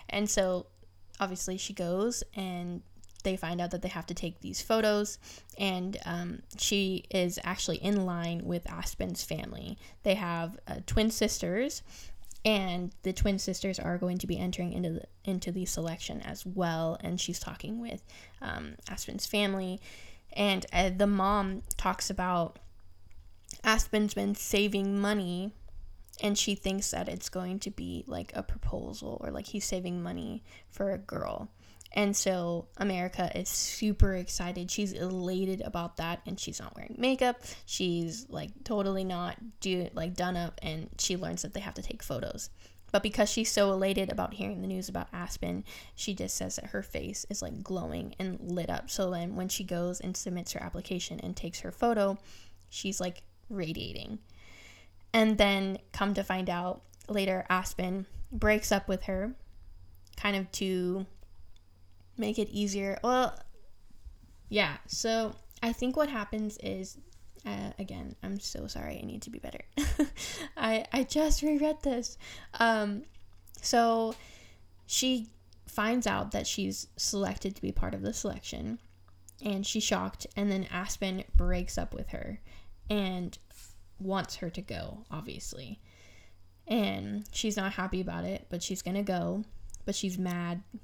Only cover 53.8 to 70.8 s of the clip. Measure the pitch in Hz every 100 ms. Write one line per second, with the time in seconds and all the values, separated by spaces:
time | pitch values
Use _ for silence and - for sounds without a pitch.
53.8 | - - - 214 - - - - - -
54.8 | - - - 226 220 208 202 196 196 190
55.8 | - - 202 196 196 185 180 175 180 -
56.8 | - - - 208 190 185 - 185 185 -
57.8 | 185 190 190 - - 226 214 214 - 202
58.8 | 196 190 - 185 208 254 - - - -
59.8 | - - - - 208 196 190 - 190 185
60.8 | 180 185 190 - - - - - - -
61.8 | - - - - 214 220 208 202 208 196
62.8 | 196 190 240 254 254 - - - - -
63.8 | - - - - - - - 208 175 143
64.8 | - - 226 226 220 - - - 233 233
65.8 | 254 262 294 254 202 214 214 214 202 190
66.8 | 190 - - - - - 208 202 202 -
67.8 | 190 190 - - 190 196 - - 80 -
68.8 | 76 - - 208 - - - - - -
69.8 | 285 - 285 - - - 302 - 226 220